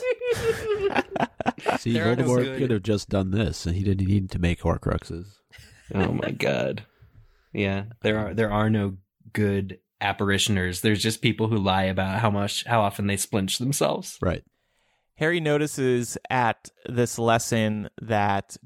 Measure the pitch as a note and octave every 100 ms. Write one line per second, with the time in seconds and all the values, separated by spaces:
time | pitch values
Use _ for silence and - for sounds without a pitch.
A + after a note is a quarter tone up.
0 | B4 A#4 B4 A#4 A#4 A4 A4+ G#4 G4 -
1 | - G4 - - - - - G#3 - A#2
2 | A2 B2 B2 B2 C3 C3 C3 A2 F#2+ G#2
3 | - G2+ F#2+ F#2 G#2+ E2+ - F#2 F#2+ F#2+
4 | F#2 G2+ F#2 - F2 F2 E2 E2 - -
5 | - E2+ G2 - _ - - - - -
6 | F#2+ - - - - C2 C2 C2 - _
7 | - - - _ _ G#2+ G2 G2 G#2 A#2
8 | G#2+ G#2+ G#2 G2 A2 G#2 G#2+ A2 G2+ F#2+
9 | _ _ - - G#2 G2 G2 F#2 _ _
10 | G2+ G2 G2+ G2 - G2+ F2+ F2+ A2+ G#2+
11 | G#2+ G#2+ B2 G#2+ A2 A2 F#2+ F#2 F#2+ F#2+
12 | F#2+ F#2+ A2+ G2+ G2+ - - A#2+ G2+ -
13 | G2+ G2 - A2+ F#2+ - B2 C#3 D3 E3+
14 | F#3 - F#2 E2+ - _ _ _ _ _
15 | _ _ D#3 F3 D#3 D3 D3+ - C3 B2
16 | A#2 - - B2+ A#2+ A2 - _ - A#2+
17 | A#2+ - A#2 A2+ - A#2 A2 G#2+ G#2 -
18 | A2 A2 G2+ G2 - -